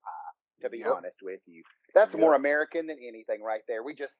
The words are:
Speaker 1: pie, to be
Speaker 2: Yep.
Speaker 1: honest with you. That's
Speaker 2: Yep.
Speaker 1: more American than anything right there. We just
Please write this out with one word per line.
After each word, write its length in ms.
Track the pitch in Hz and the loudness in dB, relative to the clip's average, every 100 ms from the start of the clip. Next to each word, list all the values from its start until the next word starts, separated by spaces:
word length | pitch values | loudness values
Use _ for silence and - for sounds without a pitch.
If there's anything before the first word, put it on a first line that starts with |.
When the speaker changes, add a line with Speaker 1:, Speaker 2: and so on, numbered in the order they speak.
Speaker 1:
pie, 280 | - 156 - - _ _ | -16 -16 -16 -20 _ _
to 80 | 127 | -10
be 140 | 117 | -6
Speaker 2:
Yep. 140 | 113 131 | -4 -4
Speaker 1:
honest 200 | 90 - | -4 -14
with 200 | 95 95 _ | -14 -14 _
you. 180 | 82 - _ _ | -20 -20 _ _
That's 200 | 190 214 | 4 4
Speaker 2:
Yep. 20 | 208 | 4
Speaker 1:
more 200 | 160 143 | 6 6
American 520 | 143 147 151 165 160 | 4 0 0 -4 -6
than 120 | 147 | -10
anything 420 | 123 113 113 107 | -14 -14 -8 -8
right 200 | 110 110 - | -4 -6 -4
there. 160 | 113 | -6
We 120 | 127 156 | -6 -10
just 180 | 143 _ | -12 _